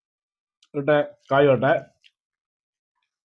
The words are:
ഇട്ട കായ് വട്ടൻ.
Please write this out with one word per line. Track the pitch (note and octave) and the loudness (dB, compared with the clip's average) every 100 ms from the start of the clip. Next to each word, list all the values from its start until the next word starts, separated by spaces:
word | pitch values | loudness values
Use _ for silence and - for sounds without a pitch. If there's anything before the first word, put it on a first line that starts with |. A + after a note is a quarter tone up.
| _ _ _ _ _ _ _ D3 | _ _ _ _ _ _ _ -8
ഇട്ട | C#3 D3 D3 - - | -2 -2 -2 -10 -4
കായ് | C3+ C#3+ | 2 2
വട്ടൻ. | B2+ C3 E3 - _ _ _ _ _ _ _ _ _ _ _ _ _ | 2 0 -2 -6 _ _ _ _ _ _ _ _ _ _ _ _ _